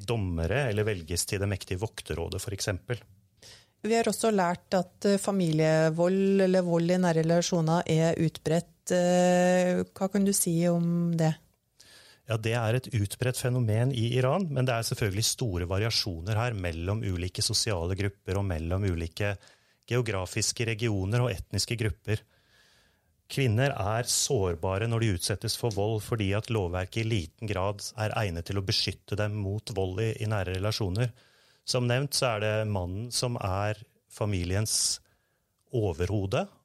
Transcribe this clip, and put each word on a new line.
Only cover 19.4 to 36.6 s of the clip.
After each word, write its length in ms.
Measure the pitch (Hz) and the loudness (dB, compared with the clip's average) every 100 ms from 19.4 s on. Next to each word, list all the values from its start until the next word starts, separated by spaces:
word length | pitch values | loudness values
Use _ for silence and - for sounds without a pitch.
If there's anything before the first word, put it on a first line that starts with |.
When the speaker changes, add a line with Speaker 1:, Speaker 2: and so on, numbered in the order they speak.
| - _ _ _ - | -12 _ _ _ -2
Speaker 1:
geografiske 800 | 123 113 95 90 113 104 - 113 | -2 0 -2 -2 -2 -2 -2 -4
regioner 540 | 107 117 101 95 120 | 0 0 0 0 0
og 100 | 123 | 0
etniske 460 | 107 - 101 - 113 | -2 -6 -4 -4 -2
grupper. 400 | 107 - - 107 _ _ _ _ _ _ _ _ _ _ _ | -2 -4 -4 -4 _ _ _ _ _ _ _ _ _ _ _
Kvinner 460 | 139 127 107 139 | 0 2 4 2
er 320 | - 98 113 - | 0 -2 -2 -2
sårbare 800 | - - 123 92 82 95 95 117 | -2 0 0 0 0 -2 -2 0
når 160 | 117 | 0
de 100 | 113 90 | 0 0
utsettes 400 | - 98 110 - | -2 -4 -4 -2
for 160 | 120 | -2
vold, 240 | 98 107 110 | 0 -2 -2
fordi 240 | - 113 98 104 | -4 -2 0 -2
at 100 | - | -2
lovverket 480 | 110 87 90 92 113 | -2 -2 -4 -4 -4
i 60 | 113 | -2
liten 400 | 110 78 _ 104 | -2 -4 _ -6
grad 340 | 92 98 101 - - | -2 -2 -4 -10 -4
er 160 | 107 113 | -4 -2
egnet 260 | 101 82 - | -2 -4 -4
til 140 | 98 | -4
å 40 | |
beskytte 520 | 95 - 104 - - 104 | -2 -2 -2 -6 -6 -4
dem 160 | 104 107 | -2 -2
mot 300 | 98 107 - | -4 -6 -6
vold 240 | 98 95 95 | -4 -4 -2
i, 100 | 113 - | -4 -2
i 60 | 107 | -2
nære 240 | 107 90 | -2 -2
relasjoner. 560 | 92 104 - 95 101 120 - _ _ _ _ - | -2 -2 -2 -2 0 -2 -4 _ _ _ _ -4
Som 220 | 127 120 | -2 2
nevnt 260 | 127 143 | 0 0
så 140 | - 131 | 0 0
er 120 | 104 | 0
det 80 | 107 107 107 | 0 0 0
mannen 380 | 98 90 98 120 | -2 -4 -6 -6
som 240 | - 127 120 | -4 -2 -2
er 380 | 95 95 104 107 - _ _ | -2 -2 -2 -4 -10 _ _
familiens 920 | - 107 92 87 98 110 - - - _ _ _ _ _ _ _ | -6 -2 -2 0 0 0 0 0 -4 _ _ _ _ _ _ _
overhode 720 | 123 101 76 90 104 95 135 202 _ | 0 0 0 0 0 0 -2 -4 _